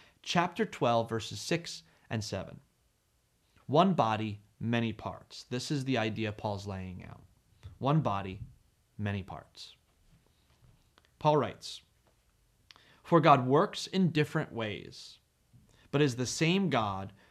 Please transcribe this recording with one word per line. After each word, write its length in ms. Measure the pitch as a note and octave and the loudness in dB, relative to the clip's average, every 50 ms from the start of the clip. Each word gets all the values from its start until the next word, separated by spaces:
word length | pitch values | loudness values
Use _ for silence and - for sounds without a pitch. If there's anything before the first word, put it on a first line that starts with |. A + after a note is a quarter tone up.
| - - _ _ | -20 -20 _ _
chapter 440 | - - - F3 E3 F3+ - - A3 | -6 -2 0 0 0 0 0 -4 -4
twelve, 420 | - - - C#3+ B2 A#2 A#2 A2+ - | -4 -2 0 2 4 4 2 2 0
verses 320 | A2+ A2 G#2 - A2 G#2 | -2 -6 -6 -6 -10 -8
six 420 | - - E3+ E3 E3 - - - - _ _ _ _ - | -4 -4 -4 -4 -4 -6 -14 -14 -16 _ _ _ _ -8
and 120 | - A2+ | -6 -6
seven. 380 | G#2 - - F#2+ E2+ - - - _ _ _ _ _ _ _ _ _ _ _ _ _ _ _ _ _ _ _ _ _ | -6 -4 -6 -8 -8 -10 -14 -20 _ _ _ _ _ _ _ _ _ _ _ _ _ _ _ _ _ _ _ _ _
One 280 | - B2+ D#3 F#3 G3 F3 | 0 4 4 4 4 4
body, 480 | - A#2+ A2+ A2 G#2+ A2 A2 G#2 G#2 - _ _ - | 4 2 2 2 0 -2 -4 -6 -8 -12 _ _ -8
many 320 | - A2+ A#2 A#2 A2+ A2+ | -4 0 0 0 0 0
parts. 540 | G#2 - - G2 F2+ - - - - - - - | -4 -6 -8 -10 -10 -12 -16 -18 -20 -18 -12 -8
This 220 | B2+ A#2+ - - | -8 -6 -4 -4
is 140 | D#3 C#3 C3 | -4 -2 -2
the 120 | C3+ C3 A2+ | 0 0 0
idea 340 | A2 A2 G#2+ A2 G#2+ G#2+ | 0 -2 -2 -4 -4 -6
Paul's 340 | G2+ - - G#2+ G2+ F#2+ G2 | -6 -6 -6 -6 -6 -6 -6
laying 360 | G2+ G2 F#2 F#2 F#2 F2+ F#2 F2 E2 | -8 -8 -8 -8 -10 -12 -14 -14 -16
out. 140 | - - - - _ _ _ _ _ _ - - - - | -18 -20 -20 -20 _ _ _ _ _ _ -20 -20 -10 -4
One 240 | A#2+ C3 D3+ D#3+ | 0 2 2 2
body, 380 | B2+ A#2 G2+ G2 G2+ F#2+ F#2 - - - - _ _ _ _ _ _ _ _ | 2 2 -2 -2 -4 -6 -10 -12 -14 -16 -18 _ _ _ _ _ _ _ _
many 280 | - G#2 G#2 G2+ G2+ F#2 | -6 -4 -4 -4 -4 -6
parts. 500 | - F2 - - _ _ - - - - _ _ _ _ _ _ _ _ _ _ _ _ _ _ _ _ _ _ - _ _ _ _ _ _ _ _ _ - | -8 -12 -14 -14 _ _ -20 -20 -20 -20 _ _ _ _ _ _ _ _ _ _ _ _ _ _ _ _ _ _ -20 _ _ _ _ _ _ _ _ _ -2
Paul 200 | - D3+ D3+ D3 | 2 4 4 4
writes, 420 | A#2+ G2+ - - - - - - - _ _ _ _ _ _ _ _ _ _ _ _ _ _ _ _ - - - _ _ - _ | 2 0 -4 -10 -14 -14 -14 -14 -18 _ _ _ _ _ _ _ _ _ _ _ _ _ _ _ _ -20 -20 -20 _ _ -20 _
"For 180 | - - E3+ E3 | 0 4 6 6
God 260 | C#3+ E3 C#3+ C3 B2+ | 8 8 8 8 6
works 420 | B2+ C3+ D3+ F#3+ G3 - - - - | 4 4 4 4 2 -2 -8 -8 -4
in 220 | - F#3+ F#3+ D#3 | 0 2 2 4
different 420 | - D3+ D3+ - - D#3+ C#3+ - | 4 2 0 0 0 -4 -4 -4
ways, 680 | - A2+ A2 G#2+ G2 - - - - - - - - - _ _ _ _ _ _ _ - _ _ _ _ _ _ | -6 -6 -4 -4 -4 -6 -10 -14 -16 -18 -20 -20 -20 -20 _ _ _ _ _ _ _ -20 _ _ _ _ _ _
but 100 | - C#3+ | 2 2
is 160 | D3+ C#3 A#2 | 2 2 2
the 100 | B2 B2+ | -2 -4
same 440 | A#2+ - - D#3+ D#3+ F3+ G3 G3 E3+ | -4 -2 0 2 2 2 2 2 2
God 420 | C3 A#2+ A2 G2+ G2 F#2+ G2 G#2 - - _ _ | 2 2 0 0 -2 -4 -6 -10 -12 -18 _ _